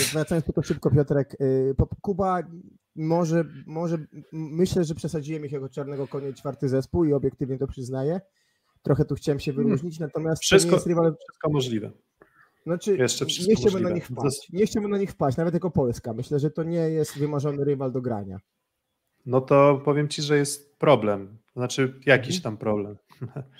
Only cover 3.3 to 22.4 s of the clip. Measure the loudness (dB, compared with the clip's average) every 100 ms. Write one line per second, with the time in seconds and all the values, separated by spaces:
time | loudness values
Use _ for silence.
3.3 | 0 0 -8 -12 -6 -4 -4 -6 -18 -14
4.3 | -12 -6 0 2 2 0 -4 -6 -6 -6
5.3 | -8 -6 -8 -8 -8 -8 -6 -6 -6 -8
6.3 | -8 -10 -4 0 0 0 2 2 2 0
7.3 | -2 -4 -4 -6 -6 -8 -4 -2 -4 -8
8.3 | _ _ _ _ _ 0 2 2 0 -2
9.3 | -2 -2 0 2 2 -2 -6 -6 -4 -2
10.3 | 0 4 6 6 4 4 2 2 0 -8
11.3 | _ -2 0 0 -4 -6 -12 _ _ _
12.3 | _ _ _ -6 -2 0 2 2 0 -4
13.3 | 0 2 4 4 2 0 -2 -6 -4 -2
14.3 | -4 -6 -2 0 0 -2 -2 -4 -2 -2
15.3 | 0 0 0 0 0 0 -2 -6 -8 -4
16.3 | -2 -2 -2 -4 -2 0 0 -2 -2 -4
17.3 | -2 -2 -2 -2 0 -2 -4 -4 -4 -6
18.3 | -12 -16 _ _ _ _ _ _ _ -2
19.3 | -2 4 6 6 4 2 0 -2 -4 0
20.3 | 2 2 -4 -14 _ 4 4 4 -2 -6
21.3 | -18 _ -6 -4 -2 -2 0 4 4 4
22.3 | -4